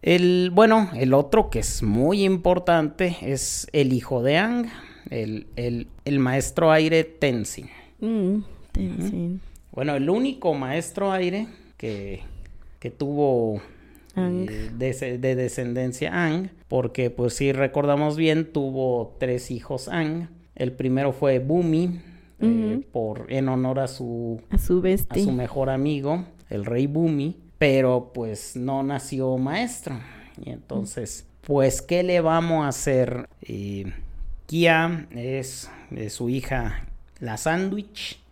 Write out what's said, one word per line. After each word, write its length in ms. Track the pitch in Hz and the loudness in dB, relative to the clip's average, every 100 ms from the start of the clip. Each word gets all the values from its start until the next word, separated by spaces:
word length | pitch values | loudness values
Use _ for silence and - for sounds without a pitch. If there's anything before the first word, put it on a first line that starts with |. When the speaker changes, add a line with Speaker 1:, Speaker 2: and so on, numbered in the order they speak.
Speaker 1:
el, 480 | - 175 180 180 180 | 4 4 6 4 4
bueno, 380 | 180 220 220 202 | 6 8 6 2
el 180 | 139 131 | 0 4
otro 360 | 135 139 226 202 | 4 6 2 2
que 80 | 113 | 0
es 240 | 110 - | -2 -2
muy 420 | 101 104 139 202 | 0 2 4 4
importante 920 | 196 185 175 180 180 170 151 - 180 170 | 4 4 4 2 4 4 2 0 -2 -2
es 480 | 98 135 - - - | -4 -4 -4 -6 -2
el 200 | 151 139 | 2 4
hijo 300 | 127 - 131 | 2 0 0
de 160 | 123 156 | 2 2
Aang, 280 | 214 240 233 - - - - | 2 0 -4 -8 -18 -18 -10
el, 360 | 127 110 110 - - | -6 -6 -6 -10 -6
el, 320 | 120 120 117 - | -4 -4 -8 -10
el 140 | - 139 | -2 2
maestro 540 | 127 131 127 - 165 | 2 2 0 2 6
aire 320 | 156 156 160 | 6 6 4
Tenzin. 640 | 160 - 143 120 104 - - - - _ | 2 0 0 0 -4 -8 -14 -20 -20 _
Speaker 2:
Mm, 380 | 214 226 185 208 202 - - | -4 0 0 0 -4 -14 -6
Tenzin. 600 | - 190 - 180 214 175 | -2 -2 -4 -4 -2 -4
Speaker 1:
Ujú. 60 | 185 - - - | -6 -10 -20 -16
Bueno, 220 | - 143 | -6 -2
el 140 | 143 139 | 0 2
único 460 | 202 269 262 180 | 2 0 -2 -2
maestro 580 | 143 131 151 170 - 196 | -2 -2 -4 -4 -4 -2
aire 340 | 190 180 190 226 - - - | 0 -2 -2 -6 -12 -20 -10
que, 440 | 113 104 98 95 - - - - - - | -8 -8 -8 -10 -12 -14 -14 -16 -18 -12
que 120 | 127 | -12
tuvo, 680 | - 139 143 143 127 113 104 - - - - - | -6 -4 2 4 4 2 -2 -8 -20 -20 -20 -10
Speaker 2:
Aang. 320 | - 180 180 185 | -4 -2 -2 -4
Speaker 1:
eh, 200 | 214 214 117 | -4 -6 -4
de, 420 | 131 127 131 123 | -4 -2 -4 -2
de 180 | 131 127 | 0 0
descendencia 760 | 123 - 123 120 127 123 - | 0 -2 -4 -2 -4 -4 -4
Aang, 340 | 175 170 160 190 - - | 0 0 0 -4 -10 -4
porque, 440 | 135 117 - 123 | -2 0 0 -2
pues, 240 | 120 123 | 0 -2
si 180 | - 139 | 2 0
recordamos 640 | 135 135 147 143 143 151 151 | 2 2 2 2 2 2 2
bien, 360 | 160 156 156 | 2 2 0
tuvo 640 | 147 135 131 131 120 113 - | -2 -2 -2 0 0 -4 -4
tres 300 | 127 123 - | -2 -2 -4
hijos 380 | 123 - 131 - | -10 -6 -8 -4
Aang. 400 | 170 156 160 170 - - | -2 -2 -2 -8 -14 -20
El 180 | - 127 | -4 -4
primero 400 | 127 131 127 139 | -2 0 2 2
fue 260 | 135 143 127 | 2 2 2
Bumi, 600 | 131 170 175 160 180 175 - - - - | 2 2 4 2 2 -2 -10 -20 -20 0
eh, 360 | 220 233 220 233 | 2 2 2 -2
Speaker 2:
Ujú. 60 | 277 | -4
Speaker 1:
por, 360 | - 110 107 113 | -4 -4 -4 -4
en 180 | 135 135 | 0 0
honor 300 | 131 127 131 | 2 0 0
a 60 | 131 | -2
su, 540 | - 123 117 117 113 - | -4 -8 -6 -6 -6 0
Speaker 2:
A 60 | 196 | 2
su 220 | - 180 | 4 2
bestie. 420 | 185 190 - 120 | 4 2 2 2
Speaker 1:
a 20 | |
su 80 | 202 | 2
mejor 360 | 127 120 - 131 | 0 -2 -2 0
amigo, 540 | 135 143 147 139 165 180 - - | 0 0 0 -2 -4 -6 -14 -8
el 160 | 104 | -6
rey 220 | 101 120 143 | -2 0 0
Bumi, 500 | 147 165 151 143 180 - - | 2 2 2 -2 -6 -14 0
pero, 520 | 151 135 131 127 123 | 4 4 4 2 -2
pues, 420 | 127 113 104 - 127 | -8 -6 -6 -10 -6
no 260 | 127 135 | -4 -2
nació 540 | 135 139 135 135 131 131 | -2 -4 -6 -4 0 0
maestro. 560 | 131 170 240 - - 127 123 - - - | 0 -2 -4 -6 -10 -10 -12 -20 -20 -16
Y 60 | - | -14
entonces, 760 | 123 - - - - 107 - - - | -14 -8 -6 -6 -8 -10 -12 -18 -20
pues, 380 | - 143 135 - | 0 4 4 2
¿qué 200 | - 175 | -2 0
le 180 | 180 175 | 2 2
vamos 440 | 160 165 170 160 | 4 2 2 0
a 40 | 143 | 0
hacer? 600 | 127 - 131 123 123 - - | -2 0 2 2 -2 -10 -18
Eh, 420 | - 110 101 101 95 - - - - - - | -12 -8 -6 -6 -8 -8 -10 -8 -8 -8 -6
Kia 600 | 160 170 160 165 170 143 | 2 4 4 2 -2 -8
es, 580 | 120 120 135 131 - - - - | -10 -6 -6 -8 -12 -16 -18 -14
es 200 | - 110 | -10 -10
su 140 | - 120 | -6 -4
hija, 580 | 131 127 131 117 107 - - - - | -4 -2 -2 -2 -4 -6 -12 -16 -12
la 160 | 120 110 | -10 -4
Sandwich 840 | - 165 190 202 208 - - - _ | -2 0 -2 -4 -8 -12 -14 -14 _